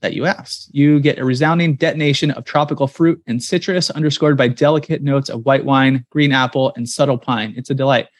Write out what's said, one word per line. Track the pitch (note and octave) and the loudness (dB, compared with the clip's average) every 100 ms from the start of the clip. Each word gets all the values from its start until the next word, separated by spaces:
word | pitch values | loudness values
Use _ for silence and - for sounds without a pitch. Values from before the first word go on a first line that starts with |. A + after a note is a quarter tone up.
that | F#2+ | -6
you | - D3+ | -4 -4
asked. | - - - - | -4 -8 -18 -8
You | C#3+ C#3+ D3 | 2 4 4
get | C#3 - | 2 0
a | C3 | -2
resounding | B2 D3+ E3+ E3+ C#3 | 0 2 2 2 0
detonation | E3 D3 D3 C#3 D3+ | -2 0 0 0 -2
of | C3+ | -4
tropical | B2 D3 D3 D3 C3+ | -4 -2 -2 -2 -4
fruit | - E3 E3 - | 2 2 2 -2
and | A#2+ | -6
citrus, | - F3+ F3 F3+ D#3+ | -2 -4 -2 -2 -2
underscored | - D#3 C#3+ D3+ C#3 | -2 -2 0 2 4
by | B2 | 2
delicate | A#2 C#3+ D#3 D3+ D#3 | 2 2 2 -2 -4
notes | C#3+ C#3 C3+ | 0 -2 -2
of | A#2 A#2+ | -6 0
white | C3+ C3+ | 0 2
wine, | C3+ C3+ C3 B2 | 2 2 2 -2
green | D3+ D3 | 0 2
apple, | C3+ B2+ C#3 C3 - | 2 0 0 -2 -2
and | A#2 | -10
subtle | - C#3+ B2 | -2 0 0
pine. | - A#2 A2 A2+ | -2 -4 -4 -8
It's | A#2+ | -6
a | |
delight. | C#3+ C3+ B2+ - _ | -2 0 0 -2 _